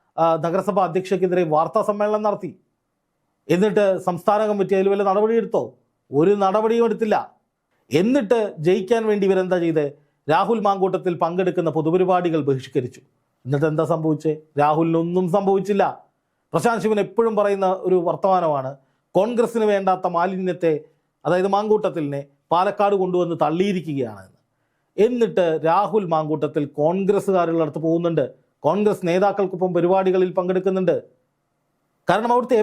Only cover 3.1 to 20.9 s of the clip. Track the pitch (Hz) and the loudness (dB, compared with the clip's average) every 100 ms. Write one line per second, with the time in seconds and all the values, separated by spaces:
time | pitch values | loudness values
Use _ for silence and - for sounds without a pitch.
3.1 | _ _ _ - 175 208 208 202 180 185 | _ _ _ -2 2 2 2 2 0 -2
4.1 | 170 - 208 214 208 190 196 196 202 202 | -2 0 0 0 -2 0 0 2 0 0
5.1 | 196 220 226 190 156 123 - _ _ _ | 0 2 0 -2 -4 -6 -12 _ _ _
6.1 | 135 180 202 190 214 220 233 233 202 220 | 2 2 2 2 2 0 2 0 0 -2
7.1 | 170 110 _ _ _ _ _ _ 151 214 | -2 -4 _ _ _ _ _ _ 0 2
8.1 | 277 202 233 151 156 156 208 185 226 220 | 0 2 0 0 -2 0 0 0 0 0
9.1 | 208 190 190 185 180 165 156 143 - _ | 0 2 2 0 0 0 0 -2 -8 _
10.1 | _ - 165 196 226 202 196 190 180 185 | _ 0 0 2 0 0 0 -2 -2 -4
11.1 | 156 170 180 180 175 165 156 156 180 185 | -2 -2 0 -2 0 -2 -2 0 0 2
12.1 | 180 175 160 135 131 - 143 123 - _ | 0 0 -2 -2 -4 -4 -6 -6 -12 _
13.1 | _ _ _ 127 139 156 156 156 165 160 | _ _ _ -4 -2 0 0 0 0 0
14.1 | 151 160 151 - 143 147 156 165 165 170 | 0 -2 -4 -6 0 2 2 2 0 0
15.1 | 180 180 196 196 196 190 196 165 - _ | -2 0 0 2 0 0 0 0 -2 _
16.1 | _ _ _ _ 165 208 226 208 208 190 | _ _ _ _ 0 0 0 0 0 0
17.1 | 214 226 208 202 196 185 190 185 185 170 | 0 0 0 0 0 0 -2 0 0 0
18.1 | 156 196 185 165 143 131 143 _ _ _ | -2 0 2 0 -2 -4 -12 _ _ _
19.1 | 180 214 240 233 233 214 202 190 180 180 | 0 0 0 -2 0 0 0 0 -2 -2
20.1 | 170 185 185 185 175 165 147 - | -2 -2 -2 -6 -2 -2 -2 -6